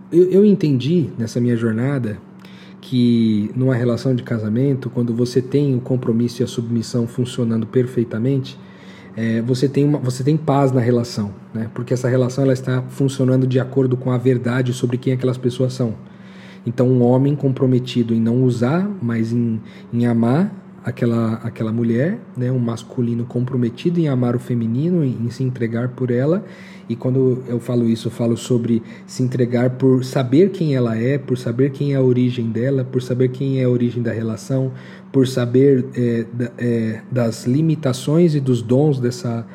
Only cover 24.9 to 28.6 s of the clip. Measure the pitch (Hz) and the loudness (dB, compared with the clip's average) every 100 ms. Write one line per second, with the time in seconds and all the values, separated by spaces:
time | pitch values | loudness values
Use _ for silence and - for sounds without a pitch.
24.9 | 180 135 104 117 107 131 127 117 117 123 | 0 0 -2 -4 -4 -4 -2 -4 -2 -4
25.9 | - 123 120 143 190 - - - - - | -4 -2 0 2 0 -4 -14 -20 -14 -10
26.9 | 117 131 131 131 123 - 120 - 120 117 | -4 0 2 2 2 -2 -6 -2 0 2
27.9 | 113 117 - 117 117 - 123 | 0 -2 -2 0 0 0 0